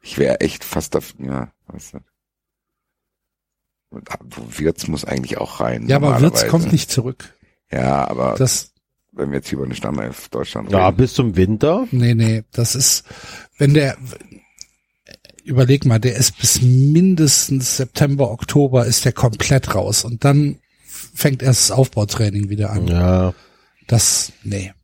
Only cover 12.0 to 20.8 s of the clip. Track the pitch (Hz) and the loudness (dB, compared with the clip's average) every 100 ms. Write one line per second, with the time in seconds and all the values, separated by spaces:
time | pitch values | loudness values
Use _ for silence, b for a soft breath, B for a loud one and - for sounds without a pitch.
12 | 120 117 113 110 - - 117 127 - - | 2 2 2 0 -4 -4 -2 0 0 -2
13 | B B B B B _ 139 151 139 - | B B B B B _ 4 4 2 -4
14 | 127 - - - _ _ - _ _ _ | -16 -20 -20 -20 _ _ -20 _ _ _
15 | _ - - _ - 127 131 139 143 113 | _ -20 -20 _ -4 2 4 4 4 2
16 | 123 117 - - - - 123 127 139 156 | 0 0 -2 0 -2 2 4 6 4 4
17 | 190 175 151 - - 135 127 - 131 - | 4 4 4 2 0 -2 -2 -4 -6 0
18 | 147 139 127 120 - 147 139 127 113 113 | 0 2 -2 -2 0 2 4 2 2 0
19 | 135 - 127 110 - 135 - 98 95 107 | 0 0 -2 0 0 0 2 -4 0 -2
20 | 117 117 139 143 147 143 _ _ | -4 0 4 4 2 -4 _ _